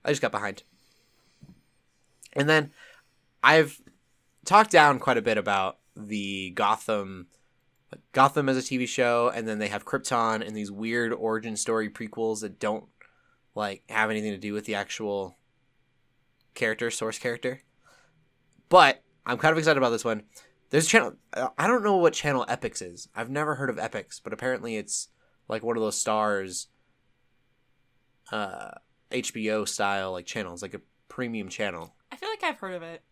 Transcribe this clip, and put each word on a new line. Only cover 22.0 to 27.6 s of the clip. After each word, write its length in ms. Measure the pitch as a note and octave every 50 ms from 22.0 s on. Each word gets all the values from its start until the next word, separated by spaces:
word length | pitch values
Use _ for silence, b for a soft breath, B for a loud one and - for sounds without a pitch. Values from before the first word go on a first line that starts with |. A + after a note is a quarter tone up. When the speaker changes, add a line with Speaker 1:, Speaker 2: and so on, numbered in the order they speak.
| E3+ D#3+ D3+
Speaker 1:
channel 320 | - - D3 C#3 B2+ - -
Epix 320 | A#2+ - - A2 - -
is. 300 | G2 F2+ F2 - - _ _
I've 140 | - A2+ A#2+
never 280 | C3+ D3 D3+ D3+ D3+
heard 120 | B2+ C#3 C3
of 80 | A2+
Epix, 420 | - F#2 A2+ - G#2+ F#2+ _ - - _
but 80 | G#2+
apparently 440 | G#2+ G#2+ B2 B2+ B2+ G#2+ G2+ A#2 A2+ G#2+
it's, 300 | G#2+ - - - - _ _ _ _ _ _ _ _
like, 160 | - A2 A2
one 140 | A2 A#2 A#2
of 60 | A#2
those 160 | A2 G#2+ G2 -
Stars, 680 | - A#2 G#2+ G#2+ G#2+ G#2+ G#2 G2 F#2+ F#2 F2+ - - _ _ _ _ _ _ _ _ _ _ _ _ _ _ _ _ _ _ _